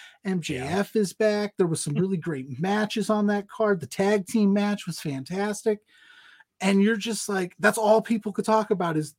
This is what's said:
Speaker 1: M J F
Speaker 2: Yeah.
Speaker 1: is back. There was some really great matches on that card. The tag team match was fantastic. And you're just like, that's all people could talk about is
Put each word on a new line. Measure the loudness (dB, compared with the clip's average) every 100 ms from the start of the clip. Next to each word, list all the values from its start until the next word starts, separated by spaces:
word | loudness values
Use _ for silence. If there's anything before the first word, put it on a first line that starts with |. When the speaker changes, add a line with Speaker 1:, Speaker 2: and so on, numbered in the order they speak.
| -20 _
Speaker 1:
M | -4 -4
J | -2 -6
F | -2 -2 0
Speaker 2:
Yeah. | 0
Speaker 1:
is | -2
back. | 0 0 2 -4 0
There | 0
was | 0
some | -2
really | -2 0 -2
great | -4 -6 -8 -4
matches | -2 0 0 -2 0
on | 0 2
that | 0 -4
card. | -2 0 0
The | -2
tag | -2 2 2 0
team | 2 4
match | 4 2 -2 -6
was | -8
fantastic. | -6 -6 -6 -4 -4 -2 -2 -2 _ _ _ -20 -20 -20 _ _
And | 2 4
you're | 4 2
just | -2 -6 -4
like, | -4 -4 0
that's | 0 2
all | 4 4
people | 4 -2 -2
could | -4 0
talk | 0 2
about | -2 0 -2
is | -4